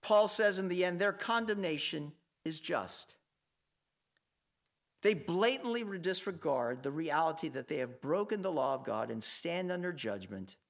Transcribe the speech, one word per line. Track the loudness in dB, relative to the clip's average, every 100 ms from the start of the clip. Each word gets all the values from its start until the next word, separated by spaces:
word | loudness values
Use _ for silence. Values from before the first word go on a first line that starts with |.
Paul | 8 6 8
says | 6 4 4
in | 0
the | 2
end, | 2 4
"Their | 2
condemnation | 0 0 0 2 0 0 0 -2 -4 -6 -12 _ _ -6
is | -6
just." | -2 -2 -2 -8 -14 -20 _ _ _ _ _ _ _ _ _ _ _ _ _ _ _ _ _ _
They | 0
blatantly | 2 0 2 2 2 -2 -2 -4 -4
disregard | -2 -2 -4 -4 0 0 0 -2
the | -4
reality | -4 0 2 2 0 -6
that | -6 -4
they | -4
have | -4 -6
broken | 0 0 0 -2
the | -2
law | 0 0
of | 0
God | -2 -2 -2
and | -4
stand | -4 -2 -2 -2 -2
under | -2 -4
judgment | -4 -4 -4 -6 -10 -10 -14